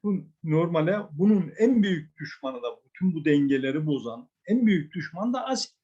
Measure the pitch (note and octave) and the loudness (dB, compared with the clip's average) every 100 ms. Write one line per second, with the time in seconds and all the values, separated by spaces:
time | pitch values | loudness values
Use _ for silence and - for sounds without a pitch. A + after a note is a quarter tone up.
0 | G#3 F#3 D#3 _ D#3+ D#3 E3+ E3 D#3 G#3 | -2 -4 -6 _ 0 0 2 0 0 -2
1 | G3+ D3 G3 G#3 E3 - A#3 B3 G3 F3 | -6 0 4 4 0 0 2 4 2 0
2 | - _ C#3 - C3+ B2+ A#2+ A#2 _ - | -4 _ -16 -10 -10 -8 -10 -10 _ -4
3 | F#3 D#3+ D3 D3 C#3 C3+ C3+ D3 D#3 C3+ | -2 0 2 2 4 0 0 -2 -2 -4
4 | A2+ A#2 - _ - A#3 A3+ F3+ D3+ F3 | -4 -12 -18 _ -2 2 2 2 -2 -10
5 | C#3+ E3+ A3+ B3 A#3+ C4 - _ | -10 -6 -4 -4 -4 -6 -6 _